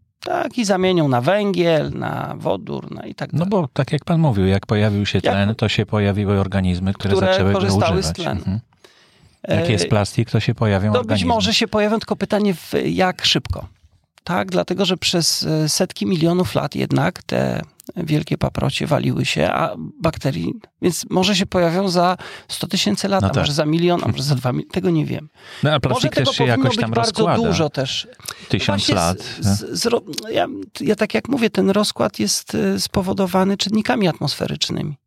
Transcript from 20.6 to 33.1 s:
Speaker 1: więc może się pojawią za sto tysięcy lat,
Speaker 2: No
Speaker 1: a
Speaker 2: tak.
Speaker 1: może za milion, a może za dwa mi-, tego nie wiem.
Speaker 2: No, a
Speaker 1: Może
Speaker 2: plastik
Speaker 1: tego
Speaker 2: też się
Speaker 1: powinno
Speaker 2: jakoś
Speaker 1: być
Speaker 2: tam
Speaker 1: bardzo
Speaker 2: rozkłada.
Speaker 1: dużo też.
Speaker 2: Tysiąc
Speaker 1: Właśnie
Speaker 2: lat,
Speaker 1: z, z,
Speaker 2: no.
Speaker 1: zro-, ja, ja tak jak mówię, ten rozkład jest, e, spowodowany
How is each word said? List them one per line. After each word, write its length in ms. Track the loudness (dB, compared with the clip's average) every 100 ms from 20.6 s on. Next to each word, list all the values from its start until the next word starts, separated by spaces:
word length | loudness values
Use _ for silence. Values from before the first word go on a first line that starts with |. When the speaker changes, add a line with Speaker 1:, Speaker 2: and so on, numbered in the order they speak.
| -12 -4
Speaker 1:
więc 240 | -2 -2 -2
może 260 | 0 2 0
się 100 | 0
pojawią 440 | 0 0 0 0
za 280 | 2 2 0 -8 -18 -14
sto 200 | -10 -4
tysięcy 400 | -2 0 0 0
lat, 140 | 0
Speaker 2:
No 60 | 2
Speaker 1:
a 40 |
Speaker 2:
tak. 100 | 2
Speaker 1:
może 100 | 0
za 120 | 0 2
milion, 360 | 2 2 2
a 40 | 0
może 160 | -2
za 120 | 0 0
dwa 160 | 0
mi-, 120 | -4 -4
tego 240 | -2 0
nie 160 | 2 0
wiem. 240 | -4 -10 _ -20 -4
Speaker 2:
No, 60 | 0
a 40 |
Speaker 1:
Może 60 | 2
Speaker 2:
plastik 320 | 2 0 0 0
Speaker 1:
tego 100 | 0
Speaker 2:
też 100 | 2
się 80 |
Speaker 1:
powinno 140 | 2 4
Speaker 2:
jakoś 180 | 2 2
Speaker 1:
być 40 |
Speaker 2:
tam 100 | 0
Speaker 1:
bardzo 200 | 0 0 2 2
Speaker 2:
rozkłada. 180 | 2 2
Speaker 1:
dużo 200 | 2 0
też. 380 | -2 -4 -4 -8 -12 -14 -14 -4
Speaker 2:
Tysiąc 320 | -2 0 0
Speaker 1:
Właśnie 140 | 2 2
Speaker 2:
lat, 260 | 2 0
Speaker 1:
z, 180 | -6 -2 0
z, 160 | 0
Speaker 2:
no. 60 | 0
Speaker 1:
zro-, 300 | -4 0 0 -2 -10 -4
ja, 160 | -2 -2 -4 -10 -4
ja 140 | 0 0
tak 180 | 0
jak 140 | -2 -2
mówię, 200 | 0 0
ten 200 | 2 2
rozkład 500 | 4 0 0 -2 -2
jest, 360 | -2 -2 -4 -2
e, 240 | 0 0
spowodowany 800 | -2 -2 -2